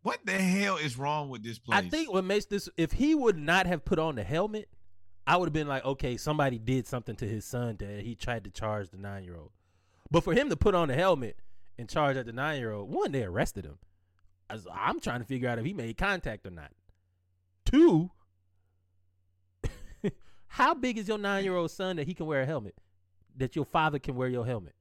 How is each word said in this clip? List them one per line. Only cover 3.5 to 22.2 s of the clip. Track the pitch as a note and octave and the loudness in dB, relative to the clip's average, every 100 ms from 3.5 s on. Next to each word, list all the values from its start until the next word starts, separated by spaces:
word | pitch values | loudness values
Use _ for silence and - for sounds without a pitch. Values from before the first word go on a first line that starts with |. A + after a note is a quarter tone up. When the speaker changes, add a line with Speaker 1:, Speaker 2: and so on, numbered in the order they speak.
| F#3 F3+ | 4 4
Speaker 2:
have | E3+ | 0
put | - F3 | 2 2
on | D#3+ | 2
the | C3 | 0
helmet, | F#2+ D3+ G#3 G#3+ - - - - - - - | -2 0 0 -2 -10 -16 -18 -16 -16 -6 4
I | F3 | 4
would | E3+ | 4
have | |
been | D#3 D3 | 0 0
like, | C3+ | 0
"Okay, | B2+ C#3 C#3 A#2+ | 0 0 -2 -2
somebody | - D3+ C#3 A#2+ | -2 2 2 2
did | A2 C3 A#2 | 0 0 0
something | B2+ A2+ G#2 | -6 -6 -6
to | A2 | -4
his | A2 | -4
son | - B2 A#2+ G#2+ | -4 -4 -4 -4
that | G2+ G#2 | -8 -8
he | G#2 | -8
tried | A2+ - A2+ | -6 -4 -6
to | G2+ | -8
charge | - A2+ G#2+ G2 | -6 -4 -4 -6
the | F#2+ | -10
nine-year-old." | G2+ G2 F#2 E2+ D2+ _ _ _ _ _ - | -10 -10 -12 -14 -16 _ _ _ _ _ 0
But | E3 | 0
for | F3 | 4
him | F3 C#4+ | 2 2
to | E3+ | 2
put | G#3 | 4
on | F#3 D#3 | 4 2
the | |
helmet | B2+ F#3 D#3+ A#2 - - - - - | 2 2 2 0 -8 -10 -12 -14 -14
and | A2+ | -4
charge | - C#3+ C3 | 0 2 2
at | A#2 | -4
the | |
nine-year-old, | A#2 D3 D3 A#2 G#2+ G2+ | -4 -4 -2 -4 -6 -4
one, | A#3+ G#4 | -2 0
they | C#3 | -2
arrested | G2+ F2+ D#3+ - | -2 -2 -2 -4
him. | F2+ C#2+ - _ _ _ _ _ _ | -12 -16 -20 _ _ _ _ _ _
As | A2 F2+ | -12 -10
I'm | F2 A#2 F4 | -4 -2 -2
trying | - B2 | -4 -6
to | A2 | -4
figure | C3 B2 | -2 -2
out | A#2 | -2
if | |
he | A#2+ | -2
made | G3 A2+ A2+ | -4 -8 -2
contact | G3+ F#3+ C#3+ G#2+ - | -2 0 -4 -8 -12
or | |
not. | F2+ - _ _ _ _ _ _ _ _ _ | -14 -16 _ _ _ _ _ _ _ _ _
Two, | - C4+ E4+ E3 F3+ - _ _ _ _ _ _ _ _ _ _ _ _ _ _ - - - - | 2 8 8 8 2 -6 _ _ _ _ _ _ _ _ _ _ _ _ _ _ -8 -8 -18 -6
<laughs> | G#3 - - - - | -6 -6 -20 -20 -16
how | - B3+ | 2 2
big | E4 B3+ A3+ | 4 0 -2
is | G3+ | -2
your | G#3+ | -2
nine-year-old | G3+ G3 G3 F3+ E3 | 0 0 0 0 -2
son | - F#3 F3 | -2 -4 -2
that | C#3+ | -4
he | |
can | F3+ | -4